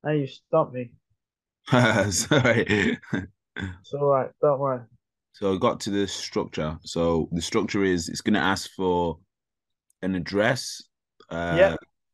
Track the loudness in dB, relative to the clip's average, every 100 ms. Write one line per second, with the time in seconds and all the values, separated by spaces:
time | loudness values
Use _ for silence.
0 | -4 -2 -4 -10 _ 0 0 -4 -12 -16
1 | _ _ _ _ _ _ 0 4 4 4
2 | 0 -2 2 2 4 2 2 2 0 -2
3 | -6 -8 -8 _ _ -12 -12 -12 -12 -2
4 | 2 2 0 0 0 2 -2 -4 -8 _
5 | _ _ _ -6 -2 0 0 0 -2 -2
6 | -2 -6 -6 -6 -4 -4 -6 -6 -6 -2
7 | 2 2 0 -4 -2 -2 0 0 2 2
8 | -2 -4 0 2 2 -2 -6 -4 0 0
9 | -2 -4 _ _ _ _ _ _ _ _
10 | -6 -4 -2 0 0 0 -6 -14 -18 _
11 | _ _ -12 -6 0 4 4 2 -10 _
12 | _